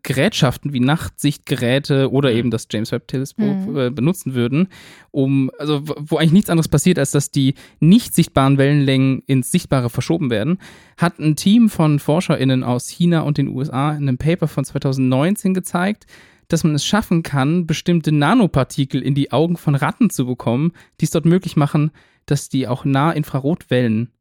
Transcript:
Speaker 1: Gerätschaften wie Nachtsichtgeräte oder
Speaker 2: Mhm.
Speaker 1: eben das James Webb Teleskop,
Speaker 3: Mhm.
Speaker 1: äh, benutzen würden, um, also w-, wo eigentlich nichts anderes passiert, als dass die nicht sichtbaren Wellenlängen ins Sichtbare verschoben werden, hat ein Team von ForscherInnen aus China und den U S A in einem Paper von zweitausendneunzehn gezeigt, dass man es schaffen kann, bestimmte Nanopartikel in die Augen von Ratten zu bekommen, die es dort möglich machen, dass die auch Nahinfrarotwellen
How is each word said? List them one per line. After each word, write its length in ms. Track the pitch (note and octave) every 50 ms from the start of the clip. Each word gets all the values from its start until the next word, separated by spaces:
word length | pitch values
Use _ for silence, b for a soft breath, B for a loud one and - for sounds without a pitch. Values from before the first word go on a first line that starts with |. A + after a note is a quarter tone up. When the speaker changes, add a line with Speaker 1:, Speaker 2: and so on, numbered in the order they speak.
| -
Speaker 1:
Gerätschaften 680 | - B2+ B2+ D3 G3+ - - D#3 B2 - - - D3
wie 80 | C#3+ B2
Nachtsichtgeräte 1300 | B2 C3 D3+ - - - - - - C#3+ - - - - D3 A2+ B2 A#2 B2+ C#3+ C#3+ - C#3+ C3+ C3+ B2
oder 200 | A#2+ C#3 C#3+ C3
Speaker 2:
Mhm. 60 | A2
Speaker 1:
eben 140 | A#2+ A#2+ A#2+
das 160 | A2+ A2 - -
James 200 | - G#2 A2+ -
Webb 160 | - A2+ -
Teleskop, 380 | - - B2+ C3+ - - - G#3+ G3+ G3 F#3+ F#3+
Speaker 3:
Mhm. 100 | G3+ -
Speaker 1:
äh, 120 | C#3+ B2+ B2
benutzen 440 | A#2+ - B2 E3 F#3+ - - C#3 C3
würden, 340 | B2 A#2 A#2+ C3 D#3 F#3+ - B B B B B B B B
um, 400 | - C#3+ C3+ C3+ C#3 C3+ C3 B2+ -
also 300 | - D3 D3+ D3+ C#3+ D3
w-, 60 | D3+ -
wo 200 | - D3 - E3
eigentlich 140 | D3 E3 D#3+
nichts 180 | D#3 G#3 - F#3+
anderes 180 | E3+ D#3+ D#3 -
passiert, 300 | - C#3+ - F3+ F3+ C#3+
als 120 | C#3 -
dass 200 | - C#3+ - -
die 240 | - C#3+ C3+ C3+ - B B B B B
nicht 340 | - D#3+ G3+ A#3+ - - -
sichtbaren 440 | - E3 - - C#3+ C3+ C3+ C#3
Wellenlängen 640 | C#3 C3+ C#3 D3 D3 C#3 C#3 C3+ C3 C3 C3+ C3 - -
ins 240 | - C3+ C3 B2 -
Sichtbare 380 | - F3+ - - D3 C3 A#2+ A#2
verschoben 400 | - - - - D#3+ E3+ D#3 A#2+
werden, 300 | A#2 G2+ A2 D3+ F3+ - B B B B B B B
hat 220 | B E3+ F3 - -
ein 160 | D3 D#3 D#3
Team 340 | - - F#3+ G#3 A#3+ A3+ G#3
von 300 | - - D#3+ D3+ D3 C#3+
ForscherInnen 640 | - - D3 F3 - - D3+ - C3 C3+ C3 B2+ B2
aus 240 | B2 B2 A#2+ -
China 340 | - - - F3 F3 E3+ D#3+
und 160 | C#3+ C#3+ D3
den 120 | D3 C#3 -
U 120 | - B2+
S 80 | C#3 D3+
A 220 | - B2+ C#3 D3+
in 160 | D3+ D3 C#3+
einem 100 | C3+ B2
Paper 300 | - C#3 D#3 E3+ - E3+
von 160 | D3+ - - D3
zweitausendneunzehn 920 | - - C#3 - C#3 C3 C3+ C3 B2+ C3 C3 D3 F#3 G#3 - - F#3+ F#3
gezeigt, 520 | F#3 F3+ - - F3+ F3+ G3+ G#3 _ _ b b b b b b b b
dass 160 | b E3+ D#3+ -
man 120 | D#3+ D3+
es 100 | C#3 -
schaffen 380 | - - G3+ A3 - F3+ E3 E3
kann, 420 | - C#3+ C#3 C3+ C#3+ E3+ F3+ E3+
bestimmte 460 | D#3 D#3 - - - F3 E3+ D3 D#3
Nanopartikel 920 | D3+ D3 C#3+ D#3 A3+ B3+ G#3 D#3 - C#3 B2 - - - C3+ - - C3+
in 140 | - C3+ C#3+
die 160 | C#3 C#3 -
Augen 260 | - C3 D#3+ E3+ F3
von 180 | - - D#3 C#3
Ratten 340 | C3+ D3 D3 - - B3 F#3+
zu 160 | - - C3
bekommen, 460 | B2 B2+ - - B2 A#2 B2+ D#3 E3+ b b b b b -
die 40 | D#3+
es 60 | -
dort 140 | - B2 C#3
möglich 300 | E3 E3+ F#3+ - - -
machen, 340 | D#3+ C#3+ C#3+ - D#3 D3 D#3 b b b b b b b
dass 220 | - D3 C#3 - -
die 180 | - C3+ B2+
auch 180 | G#2+ B2+ - -
Nahinfrarotwellen 1300 | C#3 C3+ C3+ C#3+ E3 E3 D3+ D3+ - - C3+ C3 C#3+ F3+ - - - C3 B2 B2 A2+ A2 A2 A#2+ - _ _